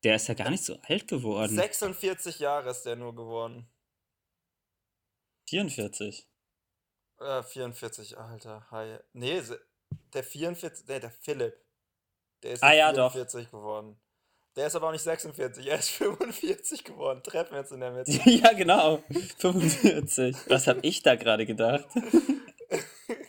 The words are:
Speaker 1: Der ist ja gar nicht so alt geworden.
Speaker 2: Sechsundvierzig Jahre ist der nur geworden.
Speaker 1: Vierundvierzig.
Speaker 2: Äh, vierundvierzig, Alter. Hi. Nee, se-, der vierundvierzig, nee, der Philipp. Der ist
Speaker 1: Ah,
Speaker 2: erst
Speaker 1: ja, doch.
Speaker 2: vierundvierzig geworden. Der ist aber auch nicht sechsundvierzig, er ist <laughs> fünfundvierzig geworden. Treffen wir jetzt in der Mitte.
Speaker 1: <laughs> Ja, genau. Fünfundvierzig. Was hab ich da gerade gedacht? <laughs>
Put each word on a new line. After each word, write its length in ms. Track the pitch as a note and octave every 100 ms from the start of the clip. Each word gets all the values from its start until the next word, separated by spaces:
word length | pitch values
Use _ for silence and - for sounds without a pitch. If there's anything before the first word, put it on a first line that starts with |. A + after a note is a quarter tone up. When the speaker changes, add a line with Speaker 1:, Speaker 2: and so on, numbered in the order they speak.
Speaker 1:
Der 120 | A2 A2
ist 120 | -
ja 60 |
gar 160 | A2+ A2+
nicht 120 | F#3
so 160 | - -
alt 260 | - F#3+ -
geworden. 460 | D3 A2+ G2+ G#2+ G#2+
Speaker 2:
Sechsundvierzig 840 | G#3 - G3+ F3+ F#3+ F3+ F3 D#3+
Jahre 280 | C#3+ D3 B2+
ist 140 | B2
der 140 | B2 A#2+
nur 180 | A#2+
geworden. 560 | A#2 A2+ A2+ A#2 A#2+ A#2 _ _ _ _ _ _ _ _ _ _ _ _ _ _ _ _ _ -
Speaker 1:
Vierundvierzig. 800 | F3+ F3+ B2 G#2 - G#2 - - _ _ _ _ _ _ _ _ -
Speaker 2:
Äh, 220 | C3+ C3
vierundvierzig, 760 | A#2 C3 B2 A#2 A2+ - G#2 G#2+
Alter. 520 | A2+ A2 A2+ G#2+ -
Hi. 280 | A2 A2 - _
Nee, 260 | A#2+ B2+ F3
se-, 260 | A#2 A#2 _ _ - - _
der 120 | C3+
vierundvierzig, 600 | - C#3+ E3+ F3 E3 - -
nee, 140 | C3+
der 100 | A#2
Philipp. 480 | - - C#3+ A#2 - _ _ _ _ _ _ _ _
Der 100 | B2
ist 100 | A#2+
Speaker 1:
Ah, 120 | C#3
Speaker 2:
erst 40 | D#3
Speaker 1:
ja, 140 | D#3
doch. 200 | C3+ B2+
Speaker 2:
vierundvierzig 380 | B2+ B2 B2 A#2
geworden. 480 | G#2+ G#2+ G#2+ G#2+ G#2+ _ _ _ _ _ C3
Der 100 | D3
ist 100 | E3
aber 120 | D#3+
auch 40 |
nicht 120 | D#3+
sechsundvierzig, 600 | D#3+ D#3+ D#3 C#3+ B2+ A#2 C#3
er 100 | D3+
ist 100 | -
<laughs> 20 |
fünfundvierzig 920 | - - - A#3+ - E4 G4+ - D#4
geworden. 380 | - C#3 C#3 C3
Treffen 300 | - D#3+ E3+
wir 80 | C#3+
jetzt 120 | C#3
in 80 | C3
der 120 | B2+
Mitte. 200 | B2 C3
Speaker 1:
<laughs> 120 | C3+ B3
Ja, 240 | A#3 A3+
genau. 500 | G3+ F3 F#3 D#3 D#3 - D#3+ F#3 -
Fünfundvierzig. 1000 | F#3 F3+ D#3+ - G#3 D3+ C3+ - B2+ C3+ -
Was 160 | C3 -
hab 180 | B2+
ich 180 | D3+ -
da 140 | - A#2
gerade 300 | A#2 A2 A2
gedacht? 420 | A2 A2+ C#3+ -
<laughs> 40 | B3 - E4 - - - - - - - - - A3+